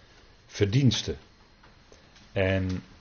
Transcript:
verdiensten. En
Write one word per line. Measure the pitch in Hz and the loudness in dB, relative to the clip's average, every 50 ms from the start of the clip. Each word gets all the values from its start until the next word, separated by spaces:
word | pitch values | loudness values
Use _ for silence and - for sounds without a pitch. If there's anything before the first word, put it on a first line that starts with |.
| - _ - - - - - _ _ | -20 _ -20 -20 -20 -20 -20 _ _
verdiensten. | - - - 104 95 104 139 139 113 - - - - 73 - - - - _ - _ _ _ - - - - - - - - - - - - - - | -16 -2 -2 -2 2 2 4 4 4 2 2 -6 -8 -10 -10 -14 -20 -20 _ -20 _ _ _ -20 -20 -20 -20 -20 -20 -20 -20 -20 -20 -20 -20 -20 -8
En | - 98 95 95 95 95 95 92 92 - - - - - | -2 -2 0 0 0 0 -2 -4 -6 -8 -10 -14 -20 -20